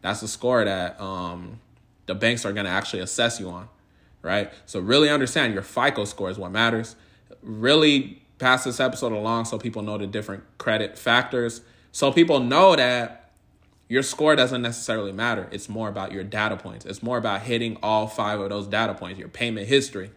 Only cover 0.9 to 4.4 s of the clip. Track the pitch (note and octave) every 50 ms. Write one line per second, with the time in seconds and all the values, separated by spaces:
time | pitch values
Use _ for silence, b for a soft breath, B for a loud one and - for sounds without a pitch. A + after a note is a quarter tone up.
0.9 | - - G2 F#2+ F#2+ F#2 F2+ F2 F2 F2 F2 - - A2+ _ _ _ _ _ _
1.9 | _ _ _ - - G2+ G#2+ A2+ A#2+ A#2 - G#2 G2+ G#2 G2+ F#2+ F2+ G2 G2 -
2.9 | - G2 F2+ F#2 - - A#2+ A#2 A2+ - G2+ F#2 F2 F2+ F2+ - _ b b b
3.9 | b b b b b b _ E2 F#2 G#2